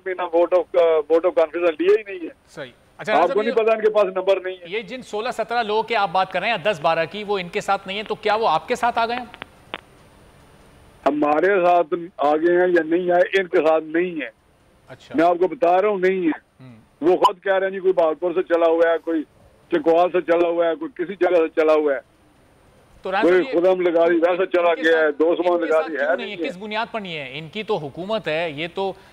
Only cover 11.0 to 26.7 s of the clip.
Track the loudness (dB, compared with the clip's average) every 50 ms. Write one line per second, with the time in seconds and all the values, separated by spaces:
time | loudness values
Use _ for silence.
11 | -4 -2 0 0 0 2 2 2 2 2 2 2 4 4 4 4 2 0 -2 -6
12 | -6 -12 -6 -2 0 2 2 2 2 2 4 4 2 4 2 2 2 0 -2 -2
13 | 0 0 2 2 2 2 0 -2 -2 0 0 0 2 2 2 2 0 -2 -2 -2
14 | -2 -2 -4 -6 -8 -10 -12 _ _ _ _ _ _ _ _ _ _ _ -20 -20
15 | -18 -6 -2 2 2 2 4 2 0 -2 0 0 2 2 2 2 2 0 0 0
16 | 0 0 0 0 0 -2 -2 -2 -8 _ _ _ -20 -20 -20 -20 -20 _ _ _
17 | 2 2 2 4 2 0 0 -2 _ -2 0 0 0 -2 -4 0 0 0 2 2
18 | 2 0 0 0 -2 -2 -2 -2 -2 0 0 2 4 2 4 4 4 2 2 0
19 | -2 -2 -4 -4 -4 -6 _ _ _ _ _ _ _ _ -4 0 2 4 4 4
20 | 4 2 0 -2 0 2 2 2 2 2 2 0 0 0 0 -2 -6 -10 -8 -8
21 | -8 -8 -4 -2 0 2 4 2 2 2 0 0 2 4 4 4 2 0 -2 -4
22 | -6 _ _ _ _ _ _ _ _ _ _ _ _ _ _ _ _ _ -20 -14
23 | -8 -4 -2 0 2 4 4 4 2 2 0 2 2 2 2 2 2 2 2 4
24 | 4 4 4 2 2 0 0 0 -2 0 0 2 2 2 2 2 2 2 4 4
25 | 2 2 2 2 2 2 2 2 0 0 0 0 0 0 0 0 0 -2 -4 -4
26 | -2 -2 -2 -2 -4 -8 -8 -8 -8 -8 -8 -10 -12 -8